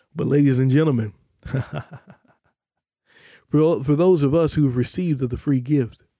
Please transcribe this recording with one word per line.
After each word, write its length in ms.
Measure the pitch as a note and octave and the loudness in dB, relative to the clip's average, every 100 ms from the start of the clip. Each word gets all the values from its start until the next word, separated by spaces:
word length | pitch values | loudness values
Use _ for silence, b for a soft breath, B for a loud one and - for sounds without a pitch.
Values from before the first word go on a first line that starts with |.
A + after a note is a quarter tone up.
| _ | _
But 120 | D#3 B2 | -8 -2
ladies 320 | C#3+ C#3+ B2+ | 2 2 2
and 120 | C3 | 2
gentlemen, 440 | C#3 D#3 A#2+ G#2+ - _ | 2 2 0 -4 -10 _
<laughs> 180 | _ - C3+ - D3 - C#3+ - _ _ _ _ _ _ _ _ _ b b b b _ | _ -8 -8 -8 -12 -14 -20 -20 _ _ _ _ _ _ _ _ _ b b b b _
for, 320 | D3+ D#3 C3 | 2 2 2
for 140 | C3+ D3 | 0 2
those 260 | F3+ F3 | 4 4
of 120 | C#3 | 2
us 180 | E3 D#3 | 2 0
who 140 | D#3+ C#3 | 0 0
have 100 | B2 | 0
received 460 | A#2 - F3 C3+ | -4 -4 -4 -2
of 80 | B2+ | -4
the 80 | A#2+ | -6
free 240 | - C3+ | -2 -2
gift, 420 | B2 D3 A2+ - _ | 0 -2 -2 -8 _